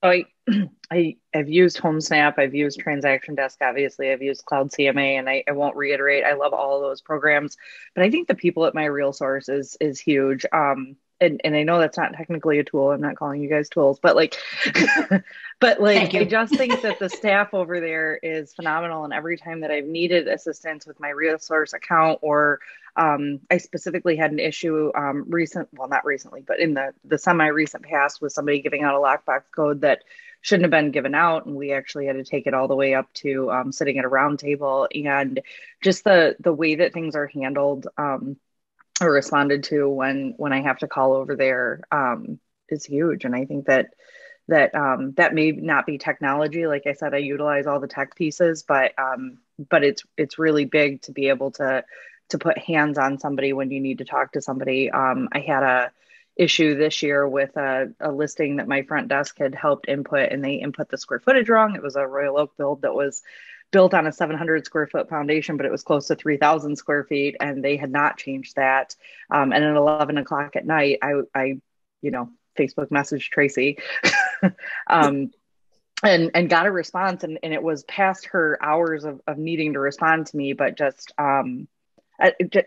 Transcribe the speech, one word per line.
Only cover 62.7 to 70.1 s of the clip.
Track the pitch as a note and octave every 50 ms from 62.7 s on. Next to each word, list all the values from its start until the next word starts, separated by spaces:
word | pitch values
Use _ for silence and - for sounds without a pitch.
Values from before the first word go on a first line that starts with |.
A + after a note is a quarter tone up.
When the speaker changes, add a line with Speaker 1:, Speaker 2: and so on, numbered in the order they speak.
| D3 C#3 D3
Speaker 1:
that | C3 -
was | B2+ C#3+ C#3+ C3+ - _ - - - - - - - _ _
built | - G3 F#3 F#3 F#3+
on | F#3 D#3
a | D#3 D3
seven | - F3+ D#3 D#3
hundred | C#3+ E3+ E3 D#3+ D#3 -
square | - _ D#3+ D3+
foot | C#3+ - D#3+ - -
foundation, | D#3+ D#3+ D#3 C#3+ D3+ D#3 C#3+ - E3
but | C#3+ C#3
it | C#3 -
was | D3 -
close | - D#3+ C#3+ C#3 -
to | E3
three | - - D#3 D3+ C#3
thousand | D3+ D3 D#3 D#3 D3 D3 D3
square | C#3+ - - D3 D3 C#3
feet, | - D3+ C#3+ C#3 C#3+ C#3+ -
and | - D3 C#3+ C3+ C3
they | C#3 C#3+
had | C#3+ C#3+ C#3 B2+
not | C#3+ C#3+ D3 -
changed | - - C#3 C3+ C3+ C3 - -
that. | - C3+ C3 C3 C3+ C3 - - _ _ - - - - _
Um, | - D3 C#3+ C3+ B2
and | D3 D3+
at | D3+ D3+
eleven | D3+ C#3+ D3+ D3+ D3+ D3+ C#3